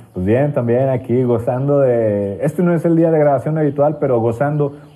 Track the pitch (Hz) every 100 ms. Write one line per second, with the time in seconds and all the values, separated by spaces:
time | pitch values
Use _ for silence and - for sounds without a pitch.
0 | - 90 92 120 147 139 117 120 135 127
1 | 131 123 127 117 113 127 139 143 131 120
2 | 110 101 101 98 151 170 175 165 170 165
3 | 165 160 147 135 151 156 151 143 147 147
4 | 139 120 117 113 143 147 143 - -